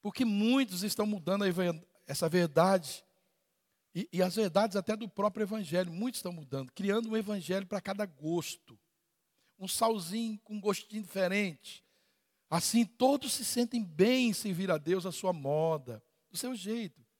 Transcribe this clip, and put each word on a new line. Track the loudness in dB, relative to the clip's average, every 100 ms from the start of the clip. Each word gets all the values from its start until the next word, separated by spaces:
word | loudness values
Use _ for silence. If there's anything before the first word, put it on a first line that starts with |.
Porque | -8 0
muitos | 2 4 4 4 2 -2
estão | -4 0 0
mudando | 0 0 2
a | 2
evan-, | 2 0 -2 -10 _ -8
essa | -2 2
verdade. | 4 4 6 6 4 0 -14 _ _ _ _ _ _ _ _ _
E, | -8 -4
e | 0
as | 0
verdades | 2 2 2 2 0
até | -2 -4
do | -6
próprio | -2 -2 0
evangelho. | -4 -4 -2 0 0
Muitos | -2 -6 -4
estão | -8
mudando, | -10 -8 -8 -8
criando | -6 0 0 0
um | -4
evangelho | -2 -6 -2 -4 -2
pra | -8
cada | -6 -6 -6
gosto. | -6 -4 -4 -4 -12 _ -20 _ _ _ _ _ _ _ _
Um | -6
salzinho | 2 2 2 -4 -4 -4 -6 _
com |
um | -4
gostinho | -2 -2 -4 -12
diferente. | -8 -2 0 2 0 -4 -16 -20 _ _ _ _ _ _ _
Assim, | -2 2 2 2
todos | _ 4 4 0
se | -4
sentem | -2 0 0 -2
bem | -4 4 4 6 4
em |
servir | 0 -2 -2 0
a | 0
Deus | 0 -2 -2
à |
sua | -4 -4
moda, | -2 -2 0 0 -2 -6 -14 _ _ _
do | -10
seu | -8 -8
jeito. | -6 -6 -6 _ _